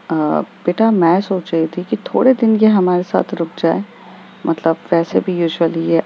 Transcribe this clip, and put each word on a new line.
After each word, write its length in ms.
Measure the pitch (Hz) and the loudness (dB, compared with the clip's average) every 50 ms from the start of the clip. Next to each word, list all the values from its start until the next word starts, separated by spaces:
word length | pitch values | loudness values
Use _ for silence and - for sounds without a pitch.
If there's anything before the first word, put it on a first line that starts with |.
| - - | -8 -6
अ, 300 | 160 160 151 151 156 151 | -4 -2 -2 0 0 -2
बेटा, 500 | 156 - - - - - 180 - 220 226 | -4 -4 -10 -8 -6 -4 -2 0 0 2
मैं 300 | 220 190 170 165 175 196 | 2 2 2 2 2 2
सोच 340 | 202 - 208 185 165 - - | 0 -2 -4 -6 -4 -4 -2
रही 120 | 165 160 | -2 -2
थी 180 | 160 - 180 180 | -2 -4 -8 -6
कि 120 | - 220 | -6 -6
थोड़े 380 | - - - - - 220 262 254 | -6 -6 -4 -2 2 2 2 2
दिन 220 | 247 240 220 220 | 2 2 2 2
ये 100 | 208 220 | 4 4
हमारे 360 | 220 214 202 185 180 180 180 180 | 4 4 4 2 2 0 0 -2
साथ 320 | - - 185 185 - - | -2 -2 -2 -2 -2 -4
रुक 140 | - 170 160 - - | -6 -6 -6 -6 -2
जाए, 260 | - 165 170 190 208 - - - - - - - - - - - - | -2 0 0 0 -4 -8 -14 -20 -20 -20 -20 -20 -20 -20 -18 -8 -4
मतलब 300 | - 165 - - 165 160 - - - 185 | -4 -4 -2 0 -2 -2 -2 -4 -2 0
वैसे 280 | 165 170 - - 185 | 0 0 0 -2 -4
भी 280 | - - 180 175 170 165 | -2 -2 -2 -2 -2 -2
usually 280 | 156 - 170 165 165 | -2 -2 -2 -2 -2
ये 260 | 165 165 165 170 165 - | -2 -2 0 0 0 0